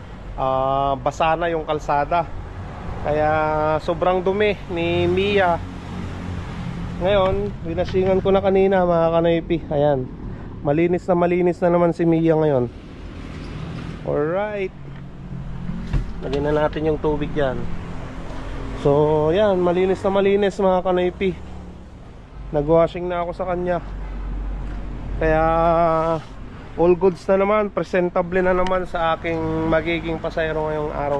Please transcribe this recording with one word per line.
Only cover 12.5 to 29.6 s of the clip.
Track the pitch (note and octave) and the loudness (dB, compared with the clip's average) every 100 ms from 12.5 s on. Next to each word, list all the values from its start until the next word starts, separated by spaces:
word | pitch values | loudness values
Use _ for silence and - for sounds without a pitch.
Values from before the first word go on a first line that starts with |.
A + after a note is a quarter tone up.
| C3+ A#2+ - - - - - - - - - - - - - | 2 0 -4 -14 -14 -14 -12 -12 -10 -10 -10 -10 -10 -10 -8
Alright. | - C#3+ D3+ F#3 G#3 G#3 F#3+ - - - - - - - - - - - - - - - | -4 -2 0 -2 -2 -4 -6 -8 -14 -14 -14 -14 -12 -10 -8 -8 -6 -6 -2 -2 -2 -6
Lagyan | - C#3+ D3 | -4 0 2
na | |
natin | D3+ D3+ D#3 D#3 | 2 2 0 0
yung | D3+ | 0
tubig | D#3 D3 D3 | 0 0 -2
dyan. | D#3+ C3+ A#2+ - - - - - - - - - - - - D3 | 0 0 0 -4 -4 -6 -8 -8 -10 -10 -8 -8 -8 -6 -2 2
So, | C#3+ D3+ D#3 D#3 | 4 4 4 2
yan. | F3+ G#3+ F#3 | 4 4 4
Malinis | F3 F3 F#3+ F#3 G3 | 2 2 2 2 0
na | |
malinis, | G3 G3 G3+ G3+ F#3+ | 2 4 4 2 2
mga | F#3+ F#3 F#3 | 2 2 2
Kanoy | F3+ F3+ | 2 0
P. | F3+ G3 D#3+ - - - - - - - - - - - | 0 -2 -2 -8 -14 -14 -16 -18 -18 -18 -20 -18 -16 -6
Nag-washing | D3 D3 E3 E3 F3+ F3+ | -2 4 4 4 0 -4
na | F3 F3 | -4 -4
ako | |
sa | E3+ F#3 | -4 -4
kanya. | F3 F3+ F3 - - - - - - - - - - - - - - | -2 0 -2 -4 -10 -8 -8 -6 -6 -6 -6 -8 -8 -8 -8 -8 -2
Kaya | D#3+ D#3 D#3+ E3 E3+ E3 E3+ D#3+ D#3+ D#3+ - - - - - - | 2 4 4 4 4 4 4 2 2 -2 -4 -14 -16 -14 -10 2
all | E3+ | 4
goods | F3 F#3+ E3 - | 6 4 2 2
na | F#3+ | 2
naman, | G3 G#3+ G#3 | 4 2 0
presentable | F#3 E3+ F#3+ F3 F#3 F3 F#3 | -2 -2 0 0 0 0 2
na | F#3 | 2
naman | F#3 F3+ F#3 F3+ | 2 2 0 -2
sa | F3 E3 D#3+ | -2 0 0
aking | E3+ E3 D#3+ D#3+ | -2 -2 -2 -2